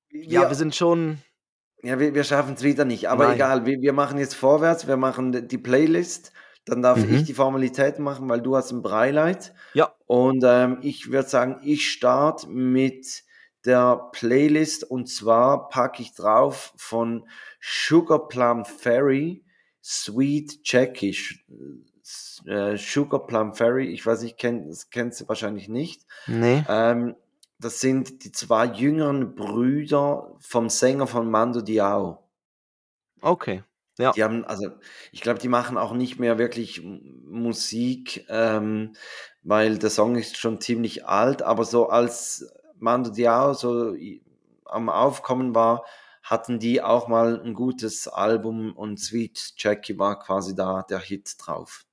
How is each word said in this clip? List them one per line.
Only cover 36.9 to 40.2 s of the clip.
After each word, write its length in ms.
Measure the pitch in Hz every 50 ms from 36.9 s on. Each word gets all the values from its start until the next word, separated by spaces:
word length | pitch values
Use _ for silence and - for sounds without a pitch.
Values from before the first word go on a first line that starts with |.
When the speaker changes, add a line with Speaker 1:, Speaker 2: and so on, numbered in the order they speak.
| 95 60 60 67 65 64 65 -
Speaker 2:
Musik, 960 | 104 117 117 117 110 - - - 110 117 120 127 127 127 - - - - -
ähm, 680 | - 107 113 113 113 110 107 107 107 110 107 110 110 110 - - - - - - - _ _
weil 360 | - 87 104 107 110 110 110 95
der 100 | 107 107
Song 280 | - - 107 117 123
ist 180 | 120